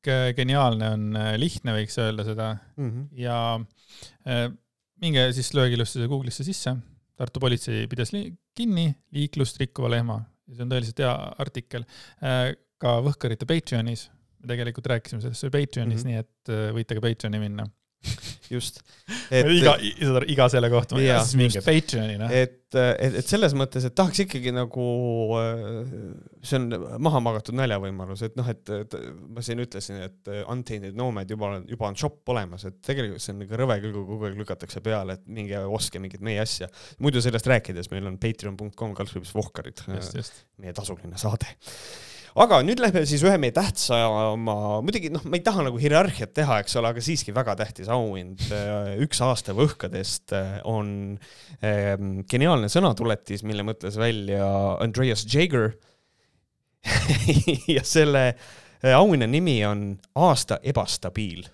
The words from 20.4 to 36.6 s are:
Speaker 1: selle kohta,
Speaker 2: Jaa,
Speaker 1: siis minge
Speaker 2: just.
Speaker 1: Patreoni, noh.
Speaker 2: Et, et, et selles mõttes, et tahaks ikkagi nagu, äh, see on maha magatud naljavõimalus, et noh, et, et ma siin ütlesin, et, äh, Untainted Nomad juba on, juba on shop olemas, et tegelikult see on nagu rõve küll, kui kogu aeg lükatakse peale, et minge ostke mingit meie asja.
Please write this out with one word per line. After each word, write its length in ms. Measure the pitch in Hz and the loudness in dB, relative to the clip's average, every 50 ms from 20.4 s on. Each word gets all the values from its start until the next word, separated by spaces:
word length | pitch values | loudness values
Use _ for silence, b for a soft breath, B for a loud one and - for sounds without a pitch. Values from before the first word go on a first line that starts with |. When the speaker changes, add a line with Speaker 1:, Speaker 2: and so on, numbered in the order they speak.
| 131 123 | 6 6
Speaker 1:
selle 180 | 120 127 120 117 | 6 4 4 4
kohta, 300 | 120 120 117 - - 131 | 4 4 2 2 0 2
Speaker 2:
Jaa, 220 | 135 131 127 117 110 | 4 6 6 4 4
Speaker 1:
siis 120 | 123 127 | 4 4
minge 180 | 131 123 120 117 | 4 4 4 4
Speaker 2:
just. 80 | 123 - | 2 2
Speaker 1:
Patreoni, 520 | - 160 156 151 - - 113 110 110 104 104 | 4 4 4 4 2 -2 -2 -2 -2 -2 -4
noh. 100 | 110 117 | -2 2
Speaker 2:
Et, 300 | 123 131 127 127 - _ _ _ - | 4 4 2 2 0 _ _ _ 2
et, 400 | 131 123 123 117 - - 135 104 | 4 4 4 4 4 2 2 2
et 120 | 101 135 | 0 0
selles 280 | - - 208 214 165 143 | 2 2 4 4 4 4
mõttes, 280 | 139 135 131 - 131 131 | 2 0 0 0 -2 -2
et 120 | 127 123 | 0 2
tahaks 260 | - 190 180 180 - | 4 2 4 4 0
ikkagi 320 | 202 190 - 135 123 127 123 | 0 0 -2 -4 -2 -2 0
nagu, 320 | 123 123 113 - 127 123 123 120 120 123 120 117 113 113 110 113 113 | 0 -2 -2 -2 -2 -2 0 0 0 0 0 0 0 0 0 0 0
äh, 480 | 113 113 113 117 110 104 117 113 117 131 131 123 104 92 92 - - - - - - | 0 0 -2 -4 -6 -6 -6 -6 -8 -8 -10 -10 -12 -12 -14 -16 -18 -20 -20 -18 -6
see 160 | - 143 131 | -2 -2 -2
on 100 | 127 117 117 92 85 - 110 113 | 0 -2 -4 -4 -6 -8 -6 0
maha 220 | 139 160 151 135 113 | 0 2 2 4 2
magatud 320 | 117 113 107 - - 117 | 2 -2 -2 -4 -4 -4
naljavõimalus, 640 | 127 135 123 107 98 95 98 98 95 92 92 95 95 113 | -2 0 0 0 -2 -2 -6 -6 -8 -8 -10 -8 -8 -8
et 140 | 110 - | -8 -4
noh, 80 | - 120 | -4 -4
et, 220 | 120 110 - _ 98 | -4 -4 -6 _ -8
et 260 | 104 101 107 - - 80 58 60 69 85 - 71 110 | -8 -8 -6 -8 -10 -12 -12 -12 -14 -16 -18 -16 -14
ma 80 | 117 | -12
siin 240 | 117 120 117 117 123 | -8 -6 -4 -6 -6
ütlesin, 380 | 120 - 95 95 - 98 98 92 | -8 -8 -12 -12 -10 -12 -12 -12
et, 160 | 95 92 _ _ - | -12 -14 _ _ -12
äh, 160 | 101 104 101 | -10 -10 -8
Untainted 460 | - 120 127 120 - 113 104 98 98 98 | -8 -8 -8 -8 -8 -10 -10 -10 -10 -8
Nomad 360 | 110 123 127 117 104 98 92 | -6 -6 -4 -4 -6 -8 -8
juba 240 | 107 107 104 101 101 | -6 -6 -4 -6 -6
on, 80 | 95 92 | -6 -8
juba 200 | - 117 113 113 104 | -12 -8 -6 -6 -6
on 80 | 98 | -4
shop 240 | - - 147 - _ _ - | -4 -4 -6 -6 _ _ -4
olemas, 380 | 127 117 101 87 87 95 98 | -2 -2 -2 -6 -10 -12 -12
et 100 | 95 92 _ - | -12 -14 _ -6
tegelikult 420 | - 139 139 123 104 95 - - | -4 -2 -2 -2 -4 -6 -8 -10
see 80 | - 98 | -10 -10
on 80 | 101 | -10
nagu 160 | 104 95 110 | -10 -8 -4
rõve 240 | 113 131 131 117 - | -2 0 0 0 0
küll, 160 | 101 110 104 | -2 -6 -6
kui 80 | 104 98 92 104 | -6 -8 -8 -8
kogu 160 | 110 107 101 | -6 -6 -6
aeg 80 | 95 | -6
lükatakse 480 | 104 107 - 92 - - 98 - 117 101 | -8 -8 -8 -8 -10 -10 -12 -12 -6 -4
peale, 320 | 110 110 104 95 92 95 | -2 -2 -2 -2 -6 -8
et 80 | 92 - | -10 -12
minge 300 | - 101 113 104 101 101 101 95 | -14 -12 -10 -8 -6 -6 -6 -4
ostke 340 | 98 104 110 - - - 92 | -4 -4 -4 -4 -4 -6 -8
mingit 220 | 95 95 92 95 | -12 -10 -12 -8
meie 240 | 101 113 107 101 110 | -6 -4 -2 -2 -2
asja. 240 | 113 - - | -2 -4 -6